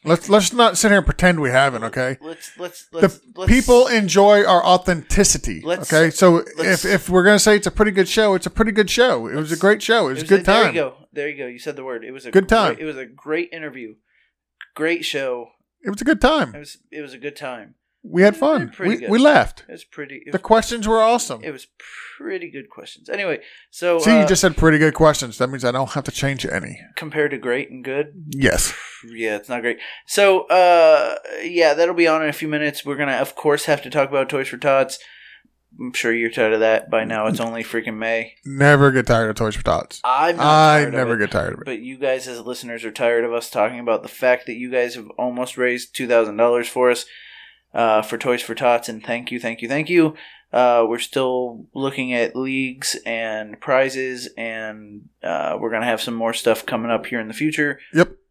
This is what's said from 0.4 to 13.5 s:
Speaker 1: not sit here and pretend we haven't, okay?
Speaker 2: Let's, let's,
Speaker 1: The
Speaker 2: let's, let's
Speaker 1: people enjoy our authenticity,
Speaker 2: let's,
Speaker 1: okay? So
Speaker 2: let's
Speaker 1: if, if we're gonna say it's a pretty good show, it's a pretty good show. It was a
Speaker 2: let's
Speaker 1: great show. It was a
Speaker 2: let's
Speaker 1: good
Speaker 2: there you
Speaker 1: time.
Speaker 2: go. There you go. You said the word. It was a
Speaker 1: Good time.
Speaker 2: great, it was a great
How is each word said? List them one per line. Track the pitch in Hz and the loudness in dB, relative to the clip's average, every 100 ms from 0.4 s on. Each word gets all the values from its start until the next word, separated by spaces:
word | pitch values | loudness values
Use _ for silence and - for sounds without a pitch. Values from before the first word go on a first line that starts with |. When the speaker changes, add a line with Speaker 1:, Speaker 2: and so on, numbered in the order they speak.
| 180 | 4
Speaker 1:
not | 240 226 180 | 2 2 4
sit | 220 | 4
here | 202 | 4
and | 147 | 2
pretend | - 180 170 | 2 2 2
we | 135 | 2
haven't, | 127 139 120 | 2 2 0
okay? | 113 131 127 131 | -6 -4 -4 -4
Speaker 2:
Let's, | 156 165 - - | -12 -16 -18 -14
let's, | 175 - - | -14 -14 -14
Speaker 1:
The | 165 | 0
Speaker 2:
let's, | 190 - _ 170 | 0 0 _ -8
let's | 185 | 2
Speaker 1:
people | 247 247 247 254 | 2 6 6 6
enjoy | 233 196 190 202 208 202 | 2 2 6 6 6 6
our | 175 175 | 4 6
authenticity, | 180 185 170 - - 196 139 - 82 160 | 2 2 -4 0 2 2 2 -4 -10 -6
Speaker 2:
let's, | 180 151 | -6 0
Speaker 1:
okay? | 156 165 | 2 2
So | - 185 165 - - | 6 6 6 0 -4
Speaker 2:
let's | 165 180 185 | 0 0 0
Speaker 1:
if, | |
if | 196 - | -2 2
we're | 185 185 | 4 6
gonna | 208 | 6
say | 214 208 | 6 4
it's | 190 | 2
a | |
pretty | - 214 | 0 0
good | 196 180 | 2 0
show, | 226 214 185 | 2 2 2
it's | 185 | -2
a | |
pretty | - 220 | 0 0
good | 208 190 | 2 0
show. | - 247 135 113 | 2 2 2 -4
It | 143 | -6
was | 151 | -4
a | 160 | 0
Speaker 2:
let's | |
Speaker 1:
great | 190 214 | 2 2
show. | - 226 147 | 2 0 2
It | |
was | 131 | -4
a | |
Speaker 2:
let's | 160 | 2
Speaker 1:
good | 196 175 | 2 4
Speaker 2:
there | 214 | 4
you | |
Speaker 1:
time. | 196 | 4
Speaker 2:
go. | 165 135 - _ | 0 -6 -8 _
There | 147 147 | -10 -10
you | 139 | -8
go. | 127 | -12
You | 120 | -12
said | 151 135 | -12 -12
the | |
word. | 131 117 110 | -10 -10 -12
It | |
was | 131 123 | -16 0
a | |
Speaker 1:
Good | 190 185 | 0 4
time. | 226 180 117 | 2 2 -2
Speaker 2:
great, | |
it | 156 | -8
was | 131 | -12
a | 120 | -14
great | 131 139 156 175 | _ -6 -6 -6